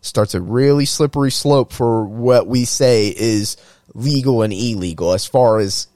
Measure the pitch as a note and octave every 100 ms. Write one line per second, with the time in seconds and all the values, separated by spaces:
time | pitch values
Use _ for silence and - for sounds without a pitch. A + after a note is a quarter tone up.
0 | - - G#2 F#2+ F2+ A#2+ C#3 C#3+ C#3 -
1 | D3 C#3+ C#3 - C#3+ C#3+ A#2 - A#2 A2+
2 | G#2+ A2 A#2+ B2 F#2+ B2 B2 - C3 A#2
3 | G#2 F#2 A2 G#2+ G#2 - _ _ _ -
4 | B2+ C#3+ C3 A#2+ A2 G2 A#2+ G#2+ F2+ D#2+
5 | F2 F#2 - B2+ B2 A2 G2 - -